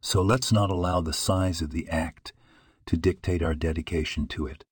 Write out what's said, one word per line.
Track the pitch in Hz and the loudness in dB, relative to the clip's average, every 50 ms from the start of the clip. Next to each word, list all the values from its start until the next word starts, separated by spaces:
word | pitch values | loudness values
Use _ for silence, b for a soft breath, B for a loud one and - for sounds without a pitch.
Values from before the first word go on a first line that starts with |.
So | - - - 101 92 | -4 0 0 2 4
let's | 98 113 131 131 - 117 | 4 4 2 2 4 4
not | 107 101 95 | 4 4 2
allow | 98 90 87 90 90 87 85 | 0 0 0 2 2 0 0
the | 80 78 | 0 -4
size | - - - 98 92 92 92 87 82 | -4 0 0 2 2 2 0 0 -2
of | 85 76 71 | -4 -4 -4
the | 82 - - | -6 -6 -4
act | 82 80 80 82 - - _ - - b b b b b b b b b b | -2 -2 -2 -4 -6 -12 _ -20 -20 b b b b b b b b b b
to | - - | -2 -2
dictate | 85 80 92 87 - - - 87 87 85 | 2 2 2 0 0 -2 -2 0 0 2
our | 82 80 | 0 0
dedication | 73 80 82 78 80 78 - - 82 78 - - - 73 - | 0 0 -2 0 -2 -4 -2 -2 -2 -2 -2 -2 -4 -4 -4
to | - - 76 | -4 -6 -6
it. | 71 71 - - _ | -6 -6 -12 -18 _